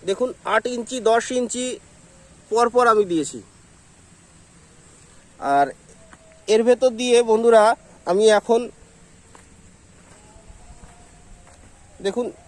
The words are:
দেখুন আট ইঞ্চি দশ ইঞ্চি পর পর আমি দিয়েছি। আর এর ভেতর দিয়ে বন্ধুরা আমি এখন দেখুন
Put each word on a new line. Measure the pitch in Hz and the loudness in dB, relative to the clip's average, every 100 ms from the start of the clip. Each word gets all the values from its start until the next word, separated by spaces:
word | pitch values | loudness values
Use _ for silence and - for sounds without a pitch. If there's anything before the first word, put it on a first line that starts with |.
দেখুন | 180 196 254 190 - | -6 -6 -6 -6 -4
আট | 214 247 247 | -4 -4 -10
ইঞ্চি | 226 254 214 | -8 -4 0
দশ | 233 233 254 | 0 0 -6
ইঞ্চি | 240 240 254 240 - - - - - - - | -4 -6 -8 -10 -18 -20 -20 -20 -20 -20 -6
পর | 220 240 | 0 0
পর | 240 240 | 2 2
আমি | 220 202 | 2 0
দিয়েছি। | 170 143 120 92 _ - _ _ _ - _ _ - _ _ _ - - - - - _ _ 143 139 | -2 -4 -10 -20 _ -20 _ _ _ -20 _ _ -20 _ _ _ -20 -20 -20 -20 -20 _ _ -2 0
আর | 139 - - - - - - - - | 0 -4 -20 -20 -20 -20 -20 -20 -2
এর | 220 233 | 0 2
ভেতর | 240 254 226 | 2 0 -2
দিয়ে | 247 240 240 | 0 2 2
বন্ধুরা | 220 233 226 208 254 - - - | 0 4 4 4 0 -8 -16 -4
আমি | 185 220 208 | 2 4 2
এখন | - 233 233 - - _ - - _ - - - - _ _ - - - - - - - - - - - - - - - - - - - - - 190 | 2 -2 -2 -16 -20 _ -20 -20 _ -20 -20 -20 -20 _ _ -20 -20 -20 -20 -20 -20 -20 -20 -20 -20 -20 -20 -20 -20 -20 -20 -20 -20 -20 -20 -10 -8
দেখুন | 208 233 - | -6 -8 -12